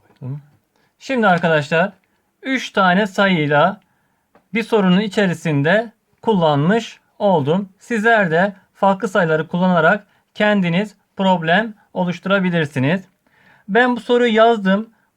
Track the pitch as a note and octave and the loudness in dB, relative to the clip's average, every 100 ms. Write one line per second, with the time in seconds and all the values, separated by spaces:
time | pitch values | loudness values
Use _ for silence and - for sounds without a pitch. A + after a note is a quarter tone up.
0 | _ - B2+ C#3+ - _ _ _ _ _ | _ -18 -14 -14 -16 _ _ _ _ _
1 | - C4 G#3 E3+ E3+ D#3 C#3+ E3 G3 - | -6 0 2 2 2 0 0 -2 -2 -6
2 | _ _ _ _ C4+ C4 - G#3+ F#3 F3+ | _ _ _ _ -6 -6 -4 0 2 4
3 | G#3+ - G3 F3 D3 D3 E3+ G#3 _ _ | 0 0 0 2 2 2 2 0 _ _
4 | _ _ _ _ _ A3 A3 A3 F#3 F3+ | _ _ _ _ _ -6 -2 0 2 2
5 | G#3+ A3 G3 D#3 E3+ D3 D3 G3+ A3+ _ | 0 -2 -2 -2 -2 -2 0 0 -2 _
6 | _ _ - G3+ D#3+ D3 D#3 A3+ A3+ - | _ _ -2 0 2 0 0 0 -4 -16
7 | _ - G#3 F3 C3+ F3+ G3+ _ - A#3 | _ -4 0 0 0 -2 -4 _ -8 -4
8 | A3 A3+ F#3 D#3+ G3+ - _ - G3 F#3+ | 0 2 2 0 0 -4 _ -2 -2 0
9 | A3 G#3 E3 D#3 E3 F3 F#3 F3 D#3 G#3 | -2 -2 0 -2 -2 -2 0 2 2 0
10 | - _ _ - G#3 G#3 F3 E3+ G#3+ _ | -4 _ _ -4 0 0 0 -2 -4 _
11 | _ - F#3+ F#3 D#3+ F3+ A3+ - _ - | _ -4 0 0 0 0 0 -8 _ -6
12 | F3 E3+ F#3 G3 F#3 E3+ D3 C3+ C3+ F#3+ | -4 -4 -2 0 0 -2 -2 -2 -2 -2
13 | - _ _ _ _ _ - G#3 B3+ A#3+ | -6 _ _ _ _ _ -4 0 0 -2
14 | - A#3+ A#3+ A3 A3+ A#3 F#3+ G3 A3+ _ | -2 0 2 4 4 2 0 -2 -4 _
15 | _ | _